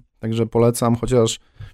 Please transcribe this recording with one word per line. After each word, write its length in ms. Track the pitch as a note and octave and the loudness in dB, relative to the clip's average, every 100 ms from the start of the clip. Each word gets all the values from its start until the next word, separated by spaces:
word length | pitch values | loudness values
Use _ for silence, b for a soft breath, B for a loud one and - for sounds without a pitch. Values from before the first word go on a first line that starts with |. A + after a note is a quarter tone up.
| - _ | -12 _
Także 260 | A2+ A2+ A2+ | -8 -4 -2
polecam, 500 | A#2 A#2 A#2+ A#2+ A#2 | 2 2 2 0 0
chociaż 440 | A2+ B2 A2+ A2+ b b b | 0 2 2 -2 b b b